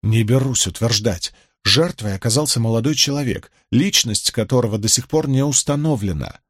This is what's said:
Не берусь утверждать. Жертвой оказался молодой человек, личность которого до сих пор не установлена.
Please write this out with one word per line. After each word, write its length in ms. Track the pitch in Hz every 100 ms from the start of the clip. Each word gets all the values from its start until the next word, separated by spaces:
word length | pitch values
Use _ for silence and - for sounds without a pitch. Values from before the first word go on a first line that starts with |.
Не 220 | 107 110
берусь 440 | 107 131 131 120 95
утверждать. 640 | - 113 104 110 87 - _ _ _ -
Жертвой 500 | 143 170 - 104 95
оказался 460 | 120 117 151 123
молодой 340 | 113 113 127 151
человек, 560 | - 143 131 - - _ _
личность 600 | 117 185 - 120 104 -
которого 460 | - 110 127 117 107
до 100 | 104
сих 220 | - -
пор 180 | 156 147
не 160 | 131
установлена. 960 | 143 139 - 147 156 135 98 78 60 -